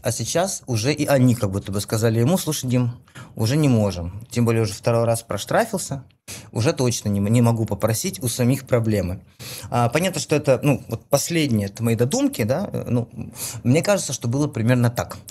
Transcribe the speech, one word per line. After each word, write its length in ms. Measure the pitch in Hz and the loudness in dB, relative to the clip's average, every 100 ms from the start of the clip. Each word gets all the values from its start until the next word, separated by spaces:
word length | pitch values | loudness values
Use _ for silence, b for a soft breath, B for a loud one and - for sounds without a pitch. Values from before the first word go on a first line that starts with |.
а 100 | 123 | -4
сейчас 500 | - 113 165 190 - - | -4 -2 0 -2 -4 -4
уже 240 | 117 117 | -2 0
и 120 | 151 147 | 0 2
они 280 | 139 127 | 4 6
как 160 | 117 101 | 4 0
будто 220 | 98 - | -2 -4
бы 80 | 98 | -6
сказали 400 | - 110 117 113 | -2 0 2 2
ему: 180 | 120 185 | 2 2
«Слушай, 320 | 156 151 127 | 0 -4 0
Дим, 220 | 123 123 120 B B B | 0 0 -4 B B B
уже 220 | - 110 147 | -4 0 2
не 120 | 147 | 4
можем». 560 | 117 104 90 85 98 - | 4 4 0 -6 -10 -6
Тем 140 | 120 | 0
более 180 | 117 113 | 2 2
уже 100 | 107 | 0
второй 300 | - - 117 | -2 0 2
раз 220 | 117 113 | 2 0
проштрафился, 800 | - 101 - 180 226 190 - 135 - _ B B B | -4 -8 -2 0 0 -4 -6 -10 -12 _ B B B
уже 200 | - 120 | -2 0
точно 360 | 156 123 117 104 | 2 0 0 -2
не 100 | 101 | 0
м-, 100 | 101 | 2
не 140 | 117 | 4
могу 240 | 117 113 110 | 4 2 -2
попросить, 560 | 101 110 110 196 190 | -2 -2 -2 -4 -6
у 60 | 120 | -4
самих 400 | - 120 135 - | 0 0 0 0
проблемы. 560 | 123 110 104 90 92 B B B B B | 0 2 0 -2 -6 B B B B B
А, 200 | 120 120 | 0 2
понятно, 320 | 156 185 156 | 2 -2 -4
что 160 | - 151 | -2 0
это, 240 | - 127 | 2 2
ну, 220 | 147 131 - | 2 0 -2
вот 200 | 117 - | -10 -2
последние, 600 | 143 - 170 147 113 98 | 0 0 0 2 0 -2
это 160 | - | -2
мои 140 | 117 110 | 0 2
додумки, 460 | 123 247 285 - | 0 0 0 0
да, 260 | 110 143 208 | -2 -2 -2
э, 120 | - - | -6 -2
ну, 200 | 120 113 - - B B 113 | -2 -2 -8 -14 B B -4
мне 180 | 117 147 | 2 2
кажется, 300 | 185 196 - | 2 0 -2
что 160 | 120 120 | -6 -4
было 180 | 135 147 | -2 -2
примерно 440 | 120 110 127 120 | 0 2 2 2
так. 280 | 117 - - - | 0 -6 -10 -16